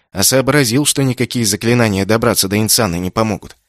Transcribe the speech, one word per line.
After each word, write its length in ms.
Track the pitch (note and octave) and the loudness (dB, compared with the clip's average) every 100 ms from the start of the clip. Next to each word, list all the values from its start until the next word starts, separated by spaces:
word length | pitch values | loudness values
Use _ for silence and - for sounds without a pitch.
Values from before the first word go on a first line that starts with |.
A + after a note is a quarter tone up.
| _ | _
а 140 | F2+ | -4
сообразил, 600 | - C3 B2+ D3 A#2 B2+ | 0 2 2 2 2 0
что 180 | D3 - | 0 0
никакие 420 | C3+ A#2+ A#2 B2 | -2 -2 -4 -2
заклинания 600 | G#2+ G#2 A2+ A#2+ A2 F#2+ | -2 -2 0 2 2 0
добраться 440 | G2 A2+ A#2 G2 F#2+ | 0 0 2 0 0
до 100 | G#2 | 0
Инсаны 400 | A2 - G#2+ E2+ | 0 0 0 -2
не 120 | F2+ | -4
помогут. 460 | A2+ A2 G2 - - | -2 -2 -2 -8 -20